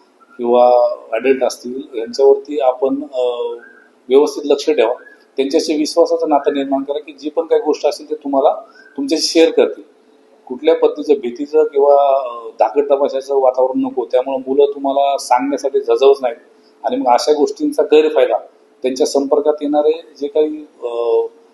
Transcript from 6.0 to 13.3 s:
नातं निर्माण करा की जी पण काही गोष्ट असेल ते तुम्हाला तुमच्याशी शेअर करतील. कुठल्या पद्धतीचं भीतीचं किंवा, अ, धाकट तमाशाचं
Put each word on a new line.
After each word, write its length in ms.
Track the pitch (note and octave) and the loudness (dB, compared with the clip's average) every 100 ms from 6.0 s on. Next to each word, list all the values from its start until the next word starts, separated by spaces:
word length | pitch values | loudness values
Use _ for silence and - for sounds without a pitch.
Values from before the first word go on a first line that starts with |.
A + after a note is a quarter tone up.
| E3 E3 D#3+ | 0 0 0
नातं 240 | C#3+ D3+ | 0 0
निर्माण 300 | C#3+ C#3 C3+ | -2 -2 -4
करा 160 | C#3 C#3+ | -4 -8
की 140 | - | -10
जी 160 | C#3 D3+ | -14 -8
पण 160 | E3 D#3+ | -6 0
काही 160 | D#3 | 0
गोष्ट 240 | D3+ D3+ D3 | 0 0 -2
असेल 240 | D3 D3+ | -4 -8
ते 60 | D3+ | -10
तुम्हाला 380 | C#3+ C#3 D3+ - - - - - | -4 2 2 0 -8 -20 -16 -8
तुमच्याशी 300 | C#3 D#3 - | -4 -2 0
शेअर 240 | E3+ D#3+ | 4 4
करतील. 320 | C#3+ A2+ - - _ _ _ _ _ - | 4 0 -2 -16 _ _ _ _ _ -14
कुठल्या 280 | B2 D#3 E3 | -4 0 2
पद्धतीचं 380 | D#3+ - D3 C#3 | 2 0 0 0
भीतीचं 420 | A#2+ A#2+ C#3+ D#3 | -2 -8 -2 0
किंवा, 580 | D3+ C#3 C#3+ C#3+ C#3+ C3+ | 2 2 4 4 4 0
अ, 260 | B2 A#2 A2+ - | -2 -10 -8 -4
धाकट 300 | A2 C#3 C#3+ | -2 0 0
तमाशाचं 440 | C3+ C3+ C3 C3+ | 0 0 -4 -4